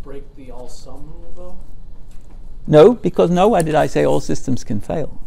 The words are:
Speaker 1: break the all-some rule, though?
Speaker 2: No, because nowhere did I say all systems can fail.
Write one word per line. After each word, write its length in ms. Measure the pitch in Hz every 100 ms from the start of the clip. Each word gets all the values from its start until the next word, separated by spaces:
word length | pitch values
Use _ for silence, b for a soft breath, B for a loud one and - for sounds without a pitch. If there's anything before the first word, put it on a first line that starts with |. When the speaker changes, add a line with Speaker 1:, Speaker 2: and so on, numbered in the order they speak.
Speaker 1:
break 320 | - - - -
the 160 | 262
all-some 560 | 123 240 - - - -
rule, 260 | - - -
though? 240 | 180 175 - - - - - - - - - - -
Speaker 2:
No, 260 | 151 180
because 380 | 247 175 - 180
nowhere 320 | 175 202 208
did 100 | 165
I 140 | 151 143
say 180 | 151 147
all 140 | 147
systems 440 | - 151 - 127
can 160 | - 107
fail. 400 | - 180 - -